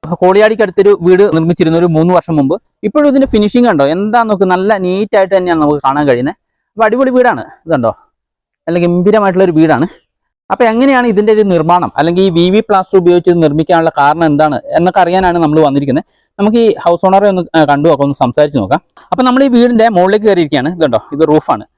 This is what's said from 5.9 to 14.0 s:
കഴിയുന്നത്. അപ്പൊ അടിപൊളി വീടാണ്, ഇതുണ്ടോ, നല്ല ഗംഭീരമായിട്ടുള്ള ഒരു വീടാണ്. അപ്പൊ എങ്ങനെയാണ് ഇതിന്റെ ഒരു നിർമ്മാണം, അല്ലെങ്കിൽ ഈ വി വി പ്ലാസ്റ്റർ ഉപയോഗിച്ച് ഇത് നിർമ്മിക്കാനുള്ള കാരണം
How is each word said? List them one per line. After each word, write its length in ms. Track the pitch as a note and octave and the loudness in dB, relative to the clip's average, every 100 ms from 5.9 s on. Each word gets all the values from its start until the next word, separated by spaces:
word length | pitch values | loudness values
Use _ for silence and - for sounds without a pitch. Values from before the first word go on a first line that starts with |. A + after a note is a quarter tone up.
| C#3+ D3 | -2 0
കഴിയുന്നത്. 260 | B2 C3+ G3+ | 0 -2 -8
അപ്പൊ 420 | _ _ _ G3+ | _ _ _ -2
അടിപൊളി 260 | A3 A#3+ C4 | -2 0 0
വീടാണ്, 340 | B3+ B3 C#3+ - - D#3+ | 2 0 -2 -10 -18 -6
ഇതുണ്ടോ, 280 | D3 A2+ - _ _ _ _ _ _ - | -2 -2 -6 _ _ _ _ _ _ -6
നല്ല 100 | F3 | -2
ഗംഭീരമായിട്ടുള്ള 680 | F3 F3 F3+ A3 G3 F3+ | 0 0 0 0 0 0
ഒരു 80 | F#3 | 0
വീടാണ്. 340 | D#3+ D#3+ B2+ E3+ - _ _ _ _ _ | 2 2 0 -2 -8 _ _ _ _ _
അപ്പൊ 140 | F#3 | -2
എങ്ങനെയാണ് 420 | A#3 A3+ C4+ C4 B3 | 0 2 0 2 0
ഇതിന്റെ 260 | G3 G#3 | 0 0
ഒരു 100 | G#3+ | 0
നിർമ്മാണം, 500 | G#3 E3+ D#3 F3+ C3 - | 2 0 0 0 -2 -2
അല്ലെങ്കിൽ 260 | D#3+ F3 | -2 0
ഈ 80 | F#3+ | 0
വി 200 | E3 F3+ | 2 2
വി 100 | G3+ | 0
പ്ലാസ്റ്റർ 380 | - G3 F#3 F#3+ | 0 -2 0 0
ഉപയോഗിച്ച് 320 | F3 F3 F3 | 2 2 2
ഇത് 120 | F3 | 0
നിർമ്മിക്കാനുള്ള 480 | D#3 D3 D#3 E3+ D#3+ | 0 0 0 0 0
കാരണം 260 | - | 0